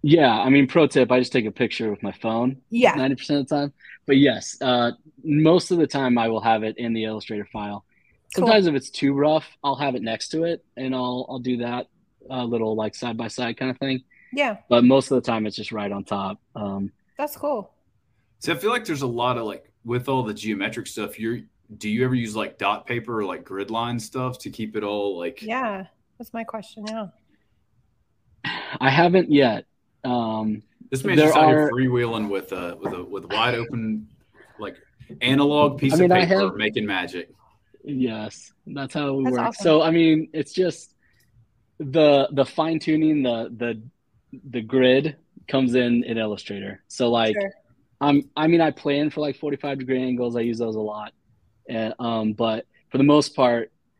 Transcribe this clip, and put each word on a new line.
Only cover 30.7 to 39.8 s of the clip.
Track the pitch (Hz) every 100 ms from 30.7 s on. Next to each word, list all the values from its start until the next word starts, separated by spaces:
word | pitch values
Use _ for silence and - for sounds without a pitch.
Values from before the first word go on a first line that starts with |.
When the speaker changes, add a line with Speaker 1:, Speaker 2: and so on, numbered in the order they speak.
| _ -
Speaker 3:
This | 131
man's | 160 160
Speaker 1:
there | 151
Speaker 3:
just | 156
out | 156
here | 156 151
Speaker 1:
are |
Speaker 3:
freewheeling | 123 131 123 120 113 104
with | 98 -
a, | 92 87 80
with | 92
a, | 92
with | 87 95 87
wide | 110 120 117
open, | 120 120 110 107 - _ _ _ _ _
like, | 101 - _ _ - -
analog | 123 135 143 147 147 131
piece | 135 151
Speaker 1:
I |
mean, | 180
Speaker 3:
of | 185
Speaker 1:
I |
Speaker 3:
paper | 175 196
Speaker 1:
have | 196 139
Speaker 3:
making | 107 110 107
magic. | 95 87 90 - _ _ _ _ _
Speaker 1:
Yes, | - 135 123 110 107 - - _ -
that's | 143 135
how | 151 147
we | 139 131
Speaker 2:
That's |
Speaker 1:
work. | 127 226
Speaker 2:
awesome. | 226
Speaker 1:
So, | 190 156